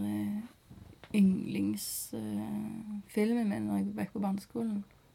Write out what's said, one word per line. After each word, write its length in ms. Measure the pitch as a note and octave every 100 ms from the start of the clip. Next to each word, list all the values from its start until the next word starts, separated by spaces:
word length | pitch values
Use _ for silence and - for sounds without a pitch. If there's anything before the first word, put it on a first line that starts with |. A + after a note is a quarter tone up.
eh, 1120 | G3+ G#3 G#3 G#3 A#3 - - - - - - G#3+
yndlings, 720 | F#3+ F#3+ - G3 G3 G#3 - - -
eh, 880 | A3 G#3+ G#3 G#3+ G#3 G#3+ - G#3+ G#3 -
filmen 400 | - G#3+ A#3+ G#3+
min 180 | G#3 G#3
når 80 | G3+
jeg 100 | G3
gikk 200 | G#3 G3
på 100 | G#3+
barneskolen. 600 | G3 G3 - A#3 A3+ G3+ G3+ - -